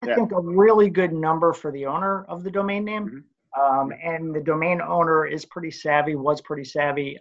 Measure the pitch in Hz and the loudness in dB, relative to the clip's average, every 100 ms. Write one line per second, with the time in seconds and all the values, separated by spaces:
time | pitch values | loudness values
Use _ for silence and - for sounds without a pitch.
0 | 240 233 214 185 170 180 214 214 208 170 | -2 0 0 -2 0 6 6 8 6 4
1 | 180 160 156 160 170 160 156 139 135 156 | 0 0 0 2 2 0 -4 -6 -4 -2
2 | 196 196 190 175 180 190 196 202 214 214 | -2 -4 -6 -10 -6 -2 -2 -2 -4 -6
3 | 208 131 - _ _ 135 139 135 139 - | -8 -10 -18 _ _ 0 2 2 -2 -6
4 | 165 165 160 151 147 156 165 175 165 175 | -6 -6 -4 -6 -2 0 0 0 0 0
5 | 165 160 151 151 - - 165 156 156 147 | 4 2 2 -4 -10 -12 -10 -8 0 2
6 | 147 147 135 147 - 151 131 156 147 143 | 2 0 0 -2 -4 -10 -6 -2 -2 -2
7 | 139 135 | -6 -8